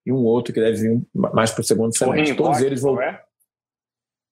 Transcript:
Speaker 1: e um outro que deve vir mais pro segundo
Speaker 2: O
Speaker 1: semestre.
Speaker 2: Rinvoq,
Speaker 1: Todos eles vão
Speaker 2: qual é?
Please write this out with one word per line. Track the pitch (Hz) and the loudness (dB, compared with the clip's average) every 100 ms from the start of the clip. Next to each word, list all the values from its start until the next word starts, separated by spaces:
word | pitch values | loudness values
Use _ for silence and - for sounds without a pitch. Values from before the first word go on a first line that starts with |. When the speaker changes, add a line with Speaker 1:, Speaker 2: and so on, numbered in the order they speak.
Speaker 1:
e | 123 | -4
um | 131 | 0
outro | 113 120 117 | 2 2 0
que | 117 | 0
deve | 113 107 | 0 0
vir | 110 117 - | 0 0 -2
mais | - 95 110 113 | -4 0 2 0
pro | - | 0
segundo | - 113 226 | 0 0 0
Speaker 2:
O | - | 0
Speaker 1:
semestre. | 127 151 151 | 0 0 0
Speaker 2:
Rinvoq, | 123 | 0
Speaker 1:
Todos | 160 123 | 0 2
eles | 135 131 | 0 0
vão | 135 123 | 0 0
Speaker 2:
qual | 147 | -4
é? | 190 _ _ _ _ _ _ _ _ _ _ _ | -8 _ _ _ _ _ _ _ _ _ _ _